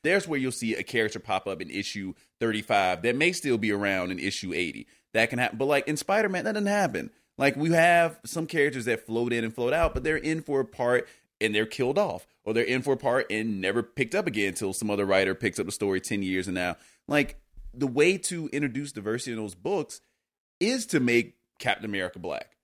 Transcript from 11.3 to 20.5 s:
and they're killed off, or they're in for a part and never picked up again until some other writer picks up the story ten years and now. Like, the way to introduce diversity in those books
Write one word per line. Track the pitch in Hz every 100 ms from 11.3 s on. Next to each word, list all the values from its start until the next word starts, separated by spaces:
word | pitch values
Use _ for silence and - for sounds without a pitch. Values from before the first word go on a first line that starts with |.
| _
and | 107
they're | 104 110
killed | - 127 170
off, | 190 90 - _
or | 104
they're | 110
in | 117 127
for | 135
a | 131
part | 135 127 -
and | 107 113 98
never | 92 110
picked | 113 - -
up | 202 190
again | 107 98
until | - 98
some | 95 107
other | 101 98
writer | 95 95
picks | 95 107 98
up | 92
the |
story | - 101 95
ten | - 104
years | 95 92 92
and |
now. | 92 90 82 - _ -
Like, | 147 131 - _ - -
the | 123 135
way | 123 165 190
to | - 175 156
introduce | 143 143 120 143
diversity | 117 104 120 -
in | 113
those | 107 92
books | 123 196 147 - _ _ _ _ _